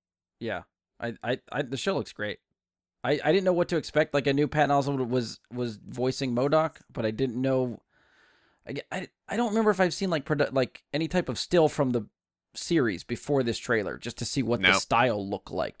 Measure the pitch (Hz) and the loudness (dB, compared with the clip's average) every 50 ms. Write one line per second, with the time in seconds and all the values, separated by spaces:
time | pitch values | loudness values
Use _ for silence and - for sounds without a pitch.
0 | _ _ _ _ _ _ _ - 117 110 98 87 85 _ _ _ _ _ _ - | _ _ _ _ _ _ _ -10 -8 -6 -6 -8 -10 _ _ _ _ _ _ -10
1 | - 117 117 - - 117 127 - _ - - 123 127 117 131 127 - 202 190 139 | -8 -8 -8 -6 -6 -6 -6 -6 _ -8 -6 -6 -6 -6 -6 -6 -4 -2 -2 -2
2 | 107 - - - 104 104 95 - _ _ _ _ _ _ _ _ _ _ _ _ | -4 -8 -8 -8 -8 -8 -8 -10 _ _ _ _ _ _ _ _ _ _ _ _
3 | - 120 151 135 - 151 165 196 185 185 175 170 175 - 175 160 - - - 151 | -2 -2 -2 0 2 2 2 4 4 2 2 2 2 0 0 -2 -2 0 0 0
4 | 156 - - 143 127 143 139 139 151 - - 151 147 135 143 143 135 143 143 131 | 0 2 2 0 2 2 2 2 2 2 2 2 2 4 4 2 2 0 0 -2
5 | 127 113 127 127 117 110 - - _ - 117 123 123 120 107 104 - - 123 127 | -2 0 0 -2 -2 -2 -8 -14 _ -12 -8 -6 -6 -6 -6 -10 -14 -12 -6 -2
6 | 123 131 127 - 139 131 120 123 131 143 151 156 160 156 - - - _ - 139 | -2 -2 -2 -2 -2 -2 0 0 0 2 2 2 2 0 -4 -10 -20 _ -8 -4
7 | 113 110 110 107 135 127 110 123 131 135 131 131 127 123 107 - _ _ _ _ | -4 -2 -2 0 -2 -2 -2 0 0 0 2 2 0 -2 -4 -10 _ _ _ _
8 | _ _ _ _ _ _ _ _ _ _ _ _ - - - 139 - - - 190 | _ _ _ _ _ _ _ _ _ _ _ _ -14 -12 -10 -10 -10 -10 -10 -10
9 | 185 - _ _ _ - - 214 240 220 202 226 220 214 190 180 190 175 - - | -10 -10 _ _ _ -8 -4 -2 -2 0 2 2 4 4 4 4 2 0 0 -2
10 | 196 190 170 151 - - 156 143 143 - 127 135 127 - - - _ _ - 147 | -2 -2 -2 -2 -2 0 0 0 0 2 2 0 0 0 -4 -14 _ _ -4 -4
11 | 165 156 - 180 165 - 120 - - - 180 170 160 147 - - 139 131 120 120 | -2 -2 -2 -2 -2 -2 -4 -6 -4 0 4 4 4 4 4 0 0 0 0 -2
12 | 104 - _ _ _ _ _ _ _ _ - - - - 170 160 127 113 92 82 | -2 -6 _ _ _ _ _ _ _ _ -14 -10 -4 0 2 2 2 2 0 -4
13 | - - 123 - - - 147 135 123 117 107 - - - 120 110 98 87 64 64 | -6 -8 -10 -8 -4 0 0 0 2 0 -2 -4 -2 -2 0 0 0 -2 -6 -8
14 | - 120 - - 120 - - 143 120 110 120 117 95 92 95 95 - - 127 113 | -8 -10 -8 -6 -6 -4 -2 -2 0 0 2 6 6 6 6 6 4 2 2 4
15 | 123 127 110 104 98 98 101 - - - - 90 69 - - - | 4 2 2 -2 -4 -4 -6 -6 -8 -6 -4 -4 -4 -4 -6 -10